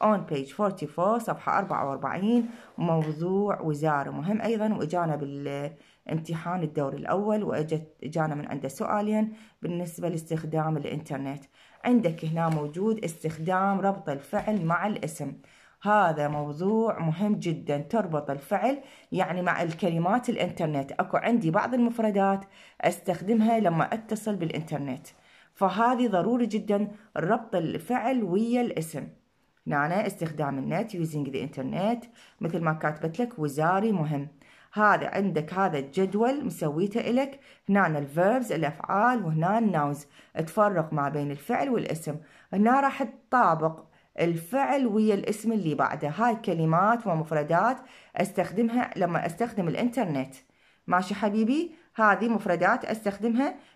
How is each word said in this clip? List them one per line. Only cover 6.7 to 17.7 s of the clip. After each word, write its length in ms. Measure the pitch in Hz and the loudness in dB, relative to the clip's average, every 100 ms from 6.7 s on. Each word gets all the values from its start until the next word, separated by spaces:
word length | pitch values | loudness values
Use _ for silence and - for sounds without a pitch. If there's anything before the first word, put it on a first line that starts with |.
| 156 139 | -2 -2
الأول، 500 | 147 - 185 208 214 | -4 -2 -2 0 0
وإجت، 540 | 196 123 156 160 160 - | 0 -2 -2 -4 -6 -14
إجانا 300 | 135 156 156 | -8 -2 -2
من 120 | 147 147 | -2 -6
عنده 220 | 143 - | -8 -8
سؤالين 640 | - 208 208 208 214 220 - - _ | -6 -2 -2 0 0 0 -4 -20 _
بالنسبة 460 | 165 175 175 - 175 | -6 -4 -6 -6 -4
لاستخدام 680 | 170 160 160 156 156 156 156 | -4 -4 -6 -2 -2 0 -2
الإنترنت. 680 | 147 156 156 139 139 143 - _ - - | -4 -8 -6 -8 -6 -10 -14 _ -20 -6
عندك 400 | - 247 175 160 | 2 4 2 -2
هنا 240 | 160 160 165 | -4 0 0
موجود 560 | 160 147 160 214 220 | 0 -2 -2 0 0
استخدام 760 | 170 - 156 160 160 185 196 196 | -4 -6 -6 -4 0 2 2 2
ربط 280 | 196 196 - | 2 0 -2
الفعل 560 | 139 - 208 196 214 | -6 -4 -4 0 0
مع 220 | 160 170 196 | 2 0 0
الاسم، 460 | 208 156 - 143 - - - - _ | -2 -4 -6 -8 -10 -18 -20 -20 _
هذا 460 | 196 208 180 151 147 | 2 4 4 4 0
موضوع 720 | 147 147 147 190 220 226 - | -2 -4 -2 0 2 2 0
مهم 360 | 160 165 208 | 0 0 0
جدًا. 440 | 196 170 156 - | 0 0 -4 -2